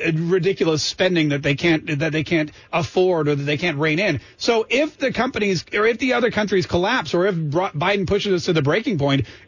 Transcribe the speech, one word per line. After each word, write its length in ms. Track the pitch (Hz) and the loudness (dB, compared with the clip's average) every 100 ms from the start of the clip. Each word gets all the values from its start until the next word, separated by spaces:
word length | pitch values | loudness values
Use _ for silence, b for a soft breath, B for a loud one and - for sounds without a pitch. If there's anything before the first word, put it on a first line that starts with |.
| 165 | -2
ridiculous 680 | 160 170 185 180 190 160 156 | -2 2 2 2 0 0 0
spending 460 | - - 185 170 151 | -2 0 0 2 0
that 120 | 143 | 0
they 140 | 147 139 | -2 0
can't, 420 | 170 156 - 143 | 2 0 0 -4
that 140 | 160 | -2
they 100 | 156 | -2
can't 300 | 131 165 151 b b | 0 -2 -2 b b
afford 540 | 160 - 185 185 170 147 | -4 0 2 2 2 2
or 80 | |
that 80 | 143 | 0
they 140 | 143 147 | -2 -2
can't 220 | 175 143 | -2 0
rein 200 | 160 151 | 0 0
in. 220 | 202 143 B B | 0 -2 B B
So 280 | - 226 226 | 0 0 2
if 260 | 247 302 - | 0 0 -2
the 140 | 262 | -4
companies 520 | 202 254 226 202 180 - | -2 -2 -2 -2 -2 -4
or 120 | 208 220 | 0 0
if 100 | 233 | 2
the 140 | 262 | 0
other 180 | 240 240 | 0 0
countries 360 | 214 208 196 143 | 0 0 0 0
collapse 480 | 175 196 254 156 | 0 0 -2 0
or 120 | 175 196 | 0 0
if 80 | |
Bri-, 360 | 170 151 160 196 | 0 -2 -2 -2
Biden 360 | 147 180 202 170 | -2 0 0 0
pushes 260 | 202 208 | 0 0
us 120 | 180 | -2
to 80 | - | 0
the 100 | 160 | 0
breaking 360 | 139 196 254 165 | 2 0 0 0
point, 280 | 139 139 - B | 2 0 -2 B